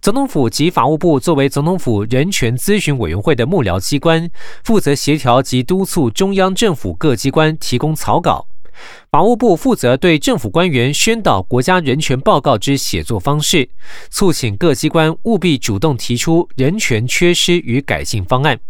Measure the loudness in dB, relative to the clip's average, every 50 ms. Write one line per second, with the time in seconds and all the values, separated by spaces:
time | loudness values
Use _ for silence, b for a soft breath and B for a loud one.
0 | 2 0 0 0 -2 -2 0 -2 -2 0 0 0 -2 0 2 2 2 2 0 2
1 | 2 2 2 2 2 0 2 2 2 0 0 0 -2 0 -2 -2 0 0 0 0
2 | 0 0 0 0 0 0 0 0 0 0 -2 -2 0 0 0 0 2 -2 -2 -2
3 | -2 -2 -2 -2 0 0 2 2 0 0 0 0 0 0 -2 -2 -2 -2 -2 0
4 | 2 2 2 2 0 -4 B B B B B B B 2 2 2 4 2 0 0
5 | 0 0 0 0 2 2 2 2 2 0 -2 -2 0 0 0 -2 -2 -2 0 0
6 | 0 0 0 0 -2 0 2 0 0 0 2 2 0 0 0 -2 -4 -6 -4 -2
7 | 0 0 0 0 -2 0 2 2 2 2 0 -2 -4 -2 -2 0 0 -2 -2 -2
8 | 0 0 0 2 2 0 -2 -2 -4 -8 -6 -6 B B B B B B B B
9 | B B 2 4 4 4 2 2 2 2 2 2 2 0 0 2 2 0 2 2
10 | 4 2 2 2 2 0 0 0 -2 -2 0 0 0 2 2 2 0 0 0 0
11 | 0 0 0 0 2 0 0 0 0 0 0 0 2 2 2 2 2 0 -2 0
12 | 0 -2 -2 0 2 2 2 2 4 2 0 0 0 -2 -2 -2 -2 -4 -4 -4
13 | -4 -4 -6 -2 -2 -2 -2 0 0 0 0 0 0 0 B B B B B B
14 | B B -2 2 2 2 2 2 -2 -4 -2 0 2 2 2 2 0 0 2 2
15 | 2 2 0 -2 -2 0 0 2 2 0 0 0 0 -2 -2 0 0 0 0 0
16 | -2 -4 -4 -2 0 2 2 2 0 -2 -2 0 0 0 0 -2 -2 -2 -2 -2
17 | -2 -2 -2 2 2 2 2 2 2 0 0 0 0 -2 -2 -2 -2 -2 -4 -4
18 | -4 -4 -4 -6 -2 0 0 0 2 0 0 -2 -4 -12